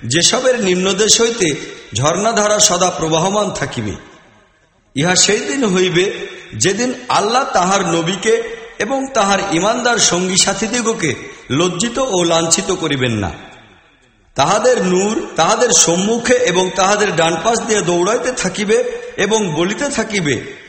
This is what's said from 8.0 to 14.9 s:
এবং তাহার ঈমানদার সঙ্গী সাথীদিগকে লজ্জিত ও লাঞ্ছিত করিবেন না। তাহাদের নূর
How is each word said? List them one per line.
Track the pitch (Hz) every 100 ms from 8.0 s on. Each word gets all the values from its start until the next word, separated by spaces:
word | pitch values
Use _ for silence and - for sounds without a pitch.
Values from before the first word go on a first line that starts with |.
| 165 190 214 226 - - - -
এবং | 208 269 262
তাহার | - 196 196 185
ঈমানদার | 160 190 240 240 233
সঙ্গী | - 170 185 185
সাথীদিগকে | - 196 220 247 226 226 156 113 - - -
লজ্জিত | 127 180 175 233 233
ও | 262 185
লাঞ্ছিত | 170 165 165 165 190
করিবেন | 185 160 143 127
না। | 110 92 76 - - - - _ _ _ _ _ -
তাহাদের | 143 208 233 240
নূর | 185